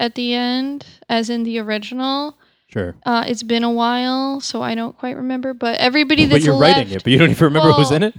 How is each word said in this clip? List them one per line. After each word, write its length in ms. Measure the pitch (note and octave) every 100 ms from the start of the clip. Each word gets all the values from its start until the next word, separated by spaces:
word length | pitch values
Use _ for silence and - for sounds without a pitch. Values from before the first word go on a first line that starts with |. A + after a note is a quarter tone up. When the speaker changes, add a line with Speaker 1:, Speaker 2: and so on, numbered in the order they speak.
Speaker 1:
at 140 | A#3
the 200 | A#3 A#3+
end, 520 | A#3+ B3 B3+ C4+ C#4+ - - -
as 220 | A#3 A3+
in 120 | A#3
the 140 | A3+ A3+
original. 800 | G#3+ G#3+ G#3 B3 C4 C#4 D4 - _ _ _
Speaker 2:
Sure. 280 | - F2+ - -
Speaker 1:
Uh, 180 | A#3 -
it's 160 | A3+
been 220 | A#3 A#3
a 60 | A#3
while, 680 | A#3 A#3 B3 B3+ C4 C4+ C#4
so 200 | - A3+
I 140 | A#3+
don't 220 | A3+ A#3 -
quite 180 | B3+ -
remember. 380 | B3+ B3+ C4
But 240 | B3 A#3 -
everybody 440 | B3+ C#4 C#4+ D4 D4+
Speaker 2:
But 60 |
Speaker 1:
that's 120 | D3
Speaker 2:
you're 100 | D3+
Speaker 1:
left, 220 | C3+ D3 -
Speaker 2:
writing 140 | G#2+
it, 80 | F#2+
but 80 | A#2
you 60 | B2+
don't 120 | E3
even 140 | F3
remember 280 | D#3+ D3+ D#3+
who's 180 | D3 -
Speaker 1:
well, 60 | D3
Speaker 2:
in 60 |
it? 120 | G#3+